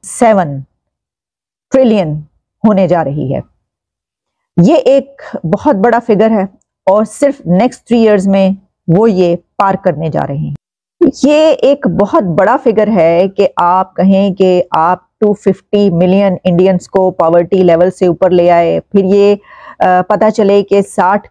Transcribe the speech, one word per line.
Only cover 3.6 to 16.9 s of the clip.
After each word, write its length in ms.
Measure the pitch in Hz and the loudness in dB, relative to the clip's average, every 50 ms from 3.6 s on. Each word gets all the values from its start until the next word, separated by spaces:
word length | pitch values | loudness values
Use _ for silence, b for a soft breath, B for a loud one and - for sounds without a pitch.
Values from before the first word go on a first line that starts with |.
| _ _ _ _ _ _ _ _ _ _ _ _ _ _ _ _ _ _ _ - | _ _ _ _ _ _ _ _ _ _ _ _ _ _ _ _ _ _ _ 0
ये 180 | 170 214 330 | 2 2 2
एक 440 | 320 - - 269 277 262 - - - - - - - - | 2 2 2 2 0 0 -4 -20 -20 -20 -16 -14 -10 -6
बहुत 300 | 160 - - - 302 262 | -6 -6 -2 -2 -2 0
बड़ा 240 | 190 196 240 226 240 | 0 0 0 0 0
figure 320 | 240 - 220 175 220 220 | 0 -2 0 0 2 0
है 180 | 226 214 190 190 _ _ _ _ _ _ _ | 0 -2 -4 -6 _ _ _ _ _ _ _
और 180 | - 190 214 214 | 0 0 0 0
सिर्फ 360 | 208 - - 285 277 269 - - | -4 -4 -2 -2 -2 -2 -4 -4
next 400 | 160 175 185 226 254 - - _ | -2 0 0 0 0 -4 -8 _
three 160 | _ 233 240 226 | _ 0 2 2
years 240 | 220 208 202 185 | 2 2 2 0
में 300 | 196 196 196 196 190 190 190 _ _ _ _ _ - | 0 0 2 0 0 -2 -4 _ _ _ _ _ 0
वो 180 | 160 185 220 | 0 2 2
ये 280 | 233 196 180 185 175 170 | 2 2 2 0 0 0
पार 400 | 175 _ _ _ - 208 196 190 | -4 _ _ _ -4 -2 -2 -2
करने 340 | 190 - 190 156 143 165 160 | -2 -4 -4 -4 -4 -6 -6
जा 100 | - 151 | -4 -6
रहे 180 | 147 - 143 | -6 -6 -6
हैं। 180 | 151 156 147 143 - _ _ _ _ _ _ _ _ 349 269 - - - | -8 -8 -8 -10 -12 _ _ _ _ _ _ _ _ -2 -2 0 0 0
ये 260 | 277 302 302 311 320 | 0 2 2 2 2
एक 360 | 262 - - 262 285 285 - | 0 0 0 0 0 0 -2
बहुत 360 | 202 165 - 202 196 - 339 220 | -4 -2 -2 -2 0 0 -2 -2
बड़ा 340 | 175 160 151 185 202 240 | 0 -2 0 0 0 0
figure 320 | 302 - 254 202 208 214 208 | 0 -2 -2 0 0 -2 0
है 380 | 226 185 160 165 170 170 190 | 0 0 2 2 2 0 0
कि 200 | 196 196 - 196 - - | -2 0 -2 -2 -2 0
आप 360 | - 175 175 180 185 190 190 _ | -2 -2 0 0 -2 -2 -4 _
कहें 360 | - 185 190 196 190 196 202 185 | -2 0 2 2 2 0 -2 0
कि 300 | 196 190 185 180 180 180 - - | 0 0 2 2 0 -2 -2 -2
आप 360 | - 160 170 185 180 _ _ _ _ | -2 0 0 -2 -4 _ _ _ _
two 140 | 220 208 208 | -2 -2 -2
fifty 560 | - - 202 190 - _ _ - 202 208 202 | -2 -2 -4 -4 -4 _ _ -2 0 0 0
million 500 | 170 165 180 180 185 196 202 196 180 - _ | 0 0 0 2 2 2 0 0 -2 -2 _
Indians 420 | 185 175 170 185 190 190 180 - | -2 0 2 2 2 0 -2 -4
को 240 | - | -4